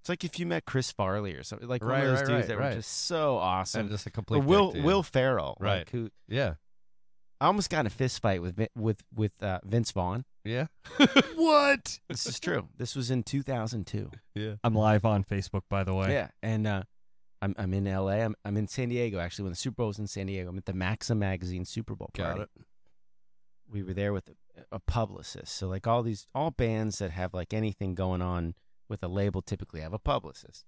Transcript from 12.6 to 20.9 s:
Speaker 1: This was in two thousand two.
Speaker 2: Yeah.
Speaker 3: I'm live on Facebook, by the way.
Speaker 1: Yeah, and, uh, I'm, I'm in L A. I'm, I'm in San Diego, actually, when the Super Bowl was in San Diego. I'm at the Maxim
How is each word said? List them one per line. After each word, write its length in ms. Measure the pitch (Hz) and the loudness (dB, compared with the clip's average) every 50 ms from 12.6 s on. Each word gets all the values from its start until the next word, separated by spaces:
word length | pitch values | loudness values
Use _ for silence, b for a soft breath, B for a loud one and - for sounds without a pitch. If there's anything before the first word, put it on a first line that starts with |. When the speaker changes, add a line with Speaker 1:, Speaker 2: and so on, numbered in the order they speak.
| - - - | -4 -6 -8
Speaker 1:
This 180 | - 127 117 - | -8 -8 -6 -4
was 160 | 135 123 117 | -6 -2 0
in 120 | 131 123 113 | 0 0 0
two 180 | - - 143 135 | -2 -4 -4 -2
thousand 440 | - 131 120 110 110 123 110 90 | -2 -4 -2 -2 -4 -4 -6 -6
two. 220 | - - 101 101 - - - _ - _ | -4 -6 -6 -6 -8 -12 -18 _ -14 _
Speaker 2:
Yeah. 200 | 104 107 110 104 104 - | -8 -8 -6 -6 0 0
Speaker 3:
I'm 100 | 120 110 | 4 4
live 300 | 107 107 107 107 104 95 | 6 6 8 6 6 6
on 180 | 113 107 101 98 | 6 4 4 2
Facebook, 400 | - 104 98 92 - - 98 - _ | 0 -2 -4 -4 -2 -4 -6 -4 _
by 140 | 101 98 95 | -2 0 0
the 100 | 92 95 | 0 0
way. 180 | 95 95 95 139 | 0 2 2 2
Speaker 1:
Yeah, 160 | 135 90 - _ _ | 0 -2 -4 _ _
and, 240 | - 110 110 107 107 | -4 -2 0 0 0
uh, 160 | 107 101 95 92 _ - - - - - - - - - - | 0 0 -2 -4 _ -14 -20 -20 -20 -20 -20 -20 -20 -10 -4
I'm, 120 | 101 98 95 | -4 -2 -2
I'm 160 | - 101 92 92 | -2 -2 0 2
in 140 | 98 98 | 2 2
L 220 | 101 95 95 98 95 | 2 2 0 2 2
A. 120 | 98 107 | 2 2
I'm, 140 | 117 110 107 _ _ | 2 0 -2 _ _
I'm 100 | 101 101 | -2 0
in 100 | 107 107 | 0 -2
San 220 | 92 - - 127 120 | -2 -2 -4 -2 -2
Diego, 300 | 120 120 120 113 98 90 | 0 0 0 0 0 -4
actually, 240 | 85 87 - - 101 | -4 -6 -6 -6 -4
when 80 | 95 | -4
the 60 | 87 | -4
Super 180 | - - 131 113 | -4 -4 -6 -2
Bowl 120 | - 120 | -2 -2
was 120 | 107 101 107 | -2 -2 -4
in 80 | 107 | -6
San 200 | 98 - 98 95 | -6 -6 -6 -6
Diego. 220 | 95 98 95 90 87 | -4 -4 -6 -6 -6
I'm 80 | 90 | -8
at 80 | 95 - | -8 -6
the 80 | - 92 | -6 -4
Maxim 460 | 92 92 92 | -2 0 0